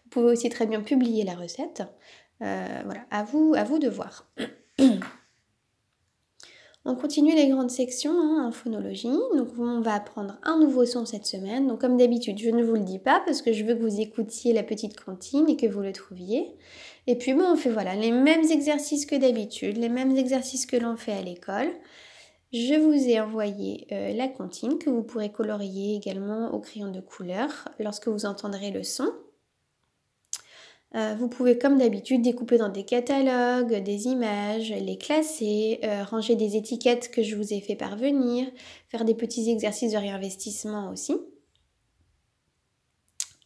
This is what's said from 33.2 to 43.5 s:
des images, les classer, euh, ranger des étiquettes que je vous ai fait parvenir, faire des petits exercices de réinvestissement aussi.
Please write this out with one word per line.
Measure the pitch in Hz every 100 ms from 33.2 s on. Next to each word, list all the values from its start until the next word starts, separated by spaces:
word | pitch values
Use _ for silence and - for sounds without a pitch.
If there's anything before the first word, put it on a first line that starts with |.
| 269 247 247 247 233 208
des | 190 202 247
images, | 262 226 208 208 220 220
les | 202 190 190
classer, | - 311 311 - 214 208 220 220
euh, | 220 202 202
ranger | 226 214 220
des | 214 214
étiquettes | 214 233 254 240 -
que | -
je | 214 214
vous | 214
ai | 202
fait | 196 202
parvenir, | 185 208 269 285 240 240 254 - - - _
faire | 226
des | 226
petits | 226 226 240 226
exercices | 226 214 208 233
de | 208
réinvestissement | 202 196 190 190 214 208 214 208 190
aussi. | 190 - 294 - - _ _ _ _ _ _ _ _ _ _ _ _ _ _ _ _ _ - - _ _